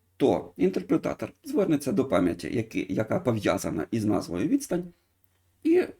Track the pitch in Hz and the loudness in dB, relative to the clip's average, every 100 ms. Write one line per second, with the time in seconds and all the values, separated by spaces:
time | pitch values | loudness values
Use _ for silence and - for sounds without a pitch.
0 | _ - 135 85 - - 190 185 - 165 | _ 0 2 2 -2 0 0 0 -2 -2
1 | - - - - 277 269 170 147 131 104 | -2 -6 -8 -12 -4 0 2 0 0 0
2 | 123 92 90 85 - 117 110 92 - 95 | 2 2 2 0 -4 -4 -2 -4 -2 -2
3 | 110 101 127 113 98 87 82 - - 117 | 0 0 0 0 2 0 -2 -4 -4 -2
4 | 208 208 - 87 160 277 - 180 175 - | 0 0 -2 -4 0 0 0 -4 -6 -14
5 | _ _ _ _ _ _ 311 359 - | _ _ _ _ _ _ 2 2 2